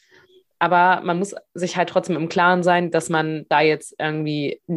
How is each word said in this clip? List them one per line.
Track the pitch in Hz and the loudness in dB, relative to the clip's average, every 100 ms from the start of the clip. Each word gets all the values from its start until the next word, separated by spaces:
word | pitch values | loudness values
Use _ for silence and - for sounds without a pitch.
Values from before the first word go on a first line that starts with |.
| _ _ _ _ _ _ | _ _ _ _ _ _
Aber | 165 175 180 185 | 2 4 4 2
man | - 175 | 0 -4
muss | 196 - - - | -4 -8 -16 -8
sich | 175 185 | -6 -2
halt | 175 | 0
trotzdem | 185 180 156 | 0 -2 -4
im | 160 | -2
Klaren | 185 175 180 | 2 2 4
sein, | 175 175 175 | 2 2 2
dass | 165 160 | -2 -2
man | 156 156 156 - | -2 -2 -6 0
da | 147 | 2
jetzt | 156 151 - - | 2 0 -6 -8
irgendwie | 156 156 151 147 143 - - | -6 -4 -4 -4 -4 -8 -8